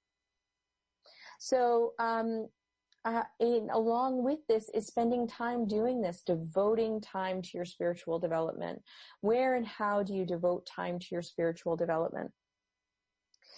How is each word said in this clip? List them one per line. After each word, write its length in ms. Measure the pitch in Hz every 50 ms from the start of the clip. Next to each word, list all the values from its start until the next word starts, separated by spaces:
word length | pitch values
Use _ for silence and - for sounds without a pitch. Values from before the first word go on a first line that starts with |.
| _ _ _ _ _ _ _ _ _ _ _ _ _ _ _ _ _ _ _ _ _ - - - - - - _
So, 560 | - - 262 254 247 240 240 233 233 233 - -
um, 500 | 233 226 226 226 226 226 226 220 220 214 _ _ _ _ _ _ _ _ _ _ -
uh, 160 | 226 226 233 - - _ _
in, 300 | 226 233 240 226 214 -
along 500 | - 226 220 226 226 240 254 269 262 254
with 180 | 240 262 294 311 -
this 220 | - 226 220 214 - -
is 120 | 220 214
spending 400 | - - 240 233 233 247 240 240
time 400 | 233 - - 233 233 240 240 233
doing 360 | 202 208 214 220 247 254 240
this, 180 | 214 170 175 - -
devoting 760 | - 175 165 165 160 160 185 202 208 226 220 226 220 220 220
time 400 | 214 - - 190 190 185 185 185
to 80 | 180 - -
your 100 | 175 180
spiritual 540 | 180 - _ 175 175 175 180 - 170 165 165
development. 640 | 170 165 165 160 160 160 - - - - - - - - - - - - - _
Where 320 | - 208 226 247 262 262 254
and 120 | 247 226
how 360 | 208 - - 214 208 202 202
do 100 | 202 190
you 140 | 196 190 185
devote 400 | 175 180 170 170 180 180 - -
time 320 | - - - 180 180 175 180
to 80 | 180 -
your 120 | - 175
spiritual 540 | 170 - - - 170 165 165 - - 175 165
development? 540 | 160 170 165 160 160 170 - - - - - - _ _ _ _ _ _ _ _ _ _ _ _ _ _ _ _ _ _ _ _ _ _ - -